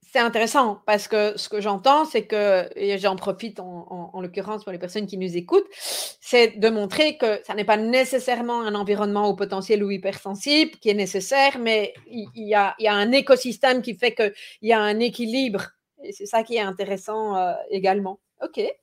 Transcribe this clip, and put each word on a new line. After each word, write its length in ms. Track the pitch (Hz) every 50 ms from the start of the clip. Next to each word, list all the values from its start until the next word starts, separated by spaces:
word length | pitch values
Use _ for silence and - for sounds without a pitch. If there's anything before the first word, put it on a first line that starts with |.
| _ _
c'est 100 | - 262
intéressant 600 | 240 233 220 226 226 226 - 294 262 226 202 - _
parce 240 | - 214 208 202 -
que 280 | - 214 208 208 208 208
ce 120 | - -
que 100 | 214 208
j'entends, 460 | 196 214 202 196 185 262 277 302 311
c'est 200 | - - 240 214
que, 440 | - 220 208 208 202 196 185 175 - - -
et 180 | 202 202 202 196
j'en 200 | 185 202 190 190
profite 420 | - 202 190 185 - 233 202 -
en, 260 | 185 180 180 175 170 -
en, 200 | 185 180 175 - -
en 80 | 185
l'occurrence 420 | 185 175 180 202 185 196 214 208 202
pour 80 | -
les 80 | 185 175
personnes 260 | 185 180 180 214 208
qui 120 | 196 - 190
nous 180 | 185 185 170
écoutent, 320 | 175 175 - - 392 392 - -
c'est 840 | - - - - - - - - _ _ - - 247 233 220 226 220
de 120 | 202 226
montrer 480 | 226 214 202 196 196 - 311 302 - -
que 240 | - 226 214 202 -
ça 100 | - 202
n'est 120 | 208 208
pas 100 | - 220
nécessairement 880 | 208 220 226 240 254 262 254 269 262 - - 247 233 240 240 240 240
un 120 | 233 214 208
environnement 540 | 208 202 190 208 202 208 208 202 202 208 208
au 80 | 202
potentiel 480 | 190 202 202 202 190 190 - 220 208 208
ou 80 | 196
hypersensible 800 | 202 190 185 190 190 - - 196 196 196 - 277 294 302 311 311 - _
qui 100 | _ 226
est 40 | 202
nécessaire, 680 | 208 202 190 - 196 190 - 269 277 269 277 277 262
mais 340 | 233 226 220 214 208 196 - - _ -
il, 200 | 233 240 208 123 -
il 120 | 226 220 208
y 80 | 214
a, 180 | 208 202 196 - -
il 60 | 220
y 20 | 214
a 80 | 208
un 160 | 202 202 220
écosystème 680 | 247 277 269 - 269 247 - 254 226 - - 262 254 254
qui 140 | 240 240 220
fait 200 | - - 240 226
qu'il 160 | - 226 202 202 - - - - _
y 100 | - 214
a 80 | 226 220
un 200 | 208 208 208 220
équilibre. 680 | 233 240 - - 240 220 220 262 269 254 196 190 - - _ _ _ _ _ _
Et 120 | 277 - 403
c'est 120 | - 202
ça 160 | 202 - 226 220
qui 120 | 226 240
est 60 | 226
intéressant, 760 | 208 196 190 185 202 190 202 185 - - 214 220 220 214 202
euh, 160 | 190 185 180 170 - - -
également. 500 | - 196 185 196 190 202 196 196 196 - _ _ _ _
Ok. 200 | - 330 _ 269 208 - 539 _